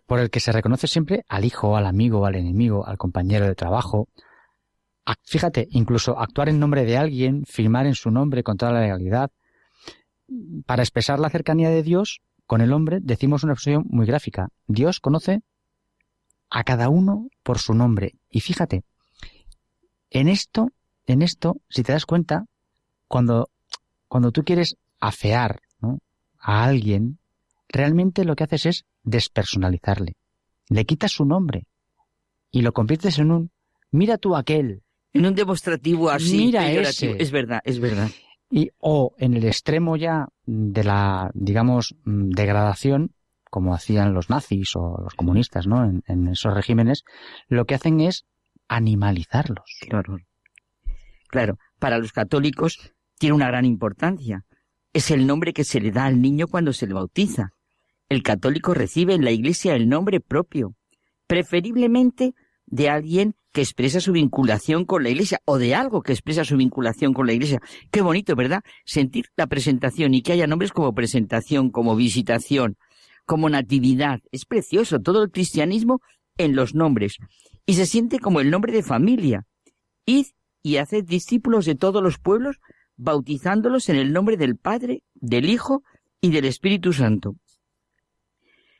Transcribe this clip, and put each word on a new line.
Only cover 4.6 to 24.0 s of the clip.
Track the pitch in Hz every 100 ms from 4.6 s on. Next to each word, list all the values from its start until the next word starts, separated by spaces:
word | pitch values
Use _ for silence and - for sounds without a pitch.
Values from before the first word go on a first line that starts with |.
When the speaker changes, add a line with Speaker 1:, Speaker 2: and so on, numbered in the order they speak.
| _ _ _ _ -
Speaker 1:
Ac-, | 110
fíjate, | - 156 175 139 110
incluso | 123 113 117 - 120
actuar | 120 - 147
en | 151
nombre | 147 143 117
de | 120
alguien, | 156 131 131 139 -
firmar | - 110 117 139
en | 127
su | 120
nombre | 117 143 127
con | 117 101
toda | 120
la | 120
legalidad. | 110 92 95 117 139 _ _ _ _ _ - - _ _ - 254 170 160 -
Para | 123
expresar | 123 - 113 143
la | 156
cercanía | 165 156 160 160
de | 160
Dios | 156 175 208 - _ _ -
con | 113
el | 117
hombre, | 147 156 185
decimos | 143 117 135 143
una | 151
expresión | 135 143 147 -
muy | 120 110
gráfica. | 143 - - 92 - -
Dios | 107 151 185
conoce | 131 156 - 196 - _ _ _ _ _ _ _ _ _ -
a | 113
cada | 117 123 120
uno | 165 190 202 247 _
por | - 120
su | -
nombre. | 110 123 107 98 - _
Y | -
fíjate, | - 175 175 92 - _ _ _ - - - - _ _ _ _ _
en | 131 143
esto, | 196 - - 240 - _ _ -
en | 127
esto, | 170 - 165 - _
si | -
te | 120
das | 147 -
cuenta, | 175 170 156 214 _ _ _ _ _ -
cuando, | 127 120 117 - _ _ - _ _